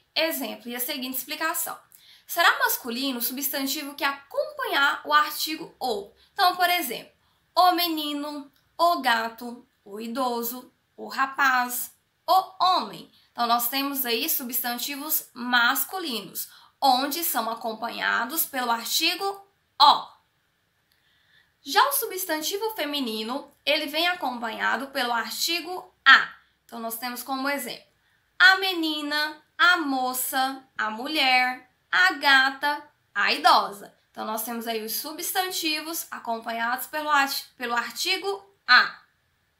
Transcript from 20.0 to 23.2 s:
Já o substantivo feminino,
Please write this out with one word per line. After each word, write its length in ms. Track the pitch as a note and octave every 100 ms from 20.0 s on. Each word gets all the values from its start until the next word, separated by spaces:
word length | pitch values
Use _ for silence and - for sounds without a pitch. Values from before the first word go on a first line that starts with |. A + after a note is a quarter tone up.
| - - _ _ _ _ _ _ _ _ _ _ _ _ _ _ C#4
Já 160 | F4+ C5+
o 60 |
substantivo 760 | - G#4+ F#4 - D#4 D#4 G4+ A4
feminino, 800 | A4 D4 D4 A#3+ G#3+